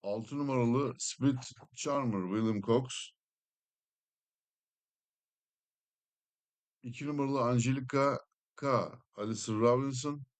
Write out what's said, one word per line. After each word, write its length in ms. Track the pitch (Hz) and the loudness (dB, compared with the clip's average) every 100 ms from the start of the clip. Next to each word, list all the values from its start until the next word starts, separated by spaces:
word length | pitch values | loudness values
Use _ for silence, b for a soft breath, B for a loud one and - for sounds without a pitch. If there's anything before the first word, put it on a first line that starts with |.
Altı 360 | 101 107 110 143 | -4 -4 -4 -4
numaralı 560 | 143 127 120 123 139 - | 0 2 4 2 0 -4
Spirit 540 | - - 135 131 - - - | -8 0 2 2 -8 -18 -20
Charmer, 600 | - 147 143 123 101 90 107 | -8 -2 0 0 -2 0 0
William 260 | 110 104 | 0 0
Cox. 480 | 101 117 127 - - _ _ _ _ _ _ _ _ _ _ _ _ _ _ _ _ _ _ _ _ _ _ _ _ _ _ _ _ _ _ _ _ _ _ _ _ _ | 2 2 2 -10 -12 _ _ _ _ _ _ _ _ _ _ _ _ _ _ _ _ _ _ _ _ _ _ _ _ _ _ _ _ _ _ _ _ _ _ _ _ _
İki 240 | 123 120 143 | -14 -8 -4
numaralı 340 | 147 139 139 | -2 0 2
Angelica 760 | 120 123 120 135 127 139 139 - - _ _ - | 2 2 2 0 0 2 2 0 -8 _ _ -6
K, 360 | 139 120 82 - _ | 0 2 0 -10 _
Alice 380 | - 104 110 - | -6 -4 -4 -2
Robinson. 720 | 110 117 127 135 127 147 147 135 | 2 4 4 0 -4 -4 -6 -12